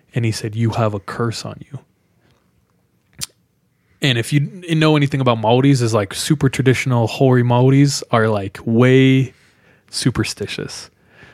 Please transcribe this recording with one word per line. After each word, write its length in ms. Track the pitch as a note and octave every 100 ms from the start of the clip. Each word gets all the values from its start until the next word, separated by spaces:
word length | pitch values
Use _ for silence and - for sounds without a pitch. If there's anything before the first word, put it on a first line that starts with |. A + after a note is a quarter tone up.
| _ B2
And 80 | A#2
he 60 |
said, 240 | G#2+ A#2 G#2+
"You 160 | A#2
have 220 | G#2 A2
a 60 | G#2
curse 460 | - - A#2 A2 A2
on 140 | G#2+ -
you." 100 | C3+ - _ _ _ _ _ _ _ _ _ _ _ _ - - _ _ _ _ _ _ _
And 160 | D3 A#2+
if 140 | A2+
you 320 | D3 D3 G#3 F3
n-, 100 | E3
know 160 | D#3 D3+
anything 240 | C#3+ C#3
about 160 | B2+ A2+
Maoris, 420 | A2 B2 C#3 C3+
is, 120 | A#2
like, 200 | A2 G2+
super 340 | - - D3 C3+
traditional 580 | - C3 B2 - B2 A2+
Hori 360 | - C3+ B2+
Maoris 580 | A#2+ A#2+ C3 C3+ C#3+ C#3 -
are, 180 | A#2 A2
like, 300 | G#2 F#2+ - -
way 680 | A2+ B2+ C3 C3 C3 C3 - _ _ _ _ _
superstitious. 1000 | - C3+ A2 G#2+ - G2 - - - - _ _ _ -